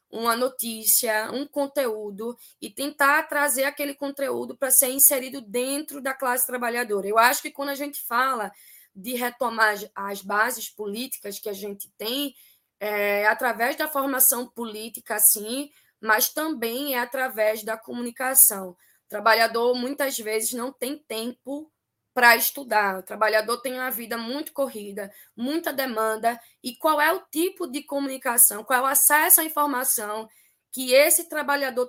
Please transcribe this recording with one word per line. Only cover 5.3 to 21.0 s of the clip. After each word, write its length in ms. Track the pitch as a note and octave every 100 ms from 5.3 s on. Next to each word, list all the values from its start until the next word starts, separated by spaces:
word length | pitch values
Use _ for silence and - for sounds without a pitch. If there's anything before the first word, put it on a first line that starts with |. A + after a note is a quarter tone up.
| C4+
dentro 600 | G#3+ A#3+ C4 C#4+ D4+ C#4
da 120 | C4
classe 340 | C4 B3+ B3 B3+
trabalhadora. 580 | B3 A#3+ A#3+ A#3 G3+ G3
Eu 120 | A3
acho 240 | A#3 C#4
que 100 | D4+
quando 180 | - C#4+
a 60 | C#4
gente 260 | C#4+ C#4+
fala 480 | - A#3 C4+ B3 F#3+ - - - _ G3
de 200 | F3+ A#3+
retomar 580 | A#3+ A#3+ A#3+ A3 G#3+
as, 180 | G3+ G#3+
as 280 | - G3 G3+
bases 480 | G3 G#3 A#3 B3 -
políticas 680 | - G#3+ G#3+ C4 - G#3 G3
que 100 | G#3+
a 40 |
gente 380 | F#3+ G#3 G3+ - _
tem, 360 | G#3 C4+ C#4+ - _ _ _ _
é 480 | G#3 G#3 G#3 G3+ G#3+
através 480 | A3+ C4 A3 A#3+ C#4+
da 140 | D4+
formação 580 | C#4+ C#4 C4 - A#3+ B3+
política, 720 | - A#3 G#3+ A3+ - - G#3+
sim, 500 | G#3+ G#3+ G#3+ C4 C#4+ _ _ _
mas 300 | A3 A3 -
também 680 | - D#4 C4 A3+ A#3+ C#4+ B3+
é 40 |
através 640 | B3 C4+ B3+ G#3+ G#3+ A3
da 120 | G#3+ A3+
comunicação. 920 | - A#3+ A#3+ - C4 C4 - G3+ F#3
O 80 | F3+ _ _ _
trabalhador, 680 | G#3 G#3+ A3 A3+ A3+ A#3+ B3
muitas 420 | B3 C#4+ C#4 B3+
vezes, 360 | G#3+ A3 A3
não 180 | B3 B3+
tem 260 | - B3
tempo 720 | D4